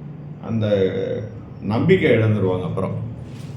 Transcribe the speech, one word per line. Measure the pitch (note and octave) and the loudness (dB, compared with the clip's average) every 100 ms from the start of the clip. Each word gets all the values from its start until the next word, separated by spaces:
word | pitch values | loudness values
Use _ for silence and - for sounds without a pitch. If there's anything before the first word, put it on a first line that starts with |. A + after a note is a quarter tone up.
| - - - - - | -14 -14 -14 -12 -4
அந்த | A2+ G#2+ G2+ F#2 F#2+ F#2 - G#2+ - - - | 0 2 4 2 0 -2 -4 -6 -12 -14 -8
நம்பிக்கை | F#2+ A#2 D#3+ - D3+ | -2 2 6 6 6
இழந்துருவாங்க. | A2+ A2 G#2+ F#2 F2+ | 4 4 4 2 0
அப்புறம் | E2+ F#2+ F#2 G#2 - - - - - | -2 -4 -4 -4 -6 -10 -12 -12 -12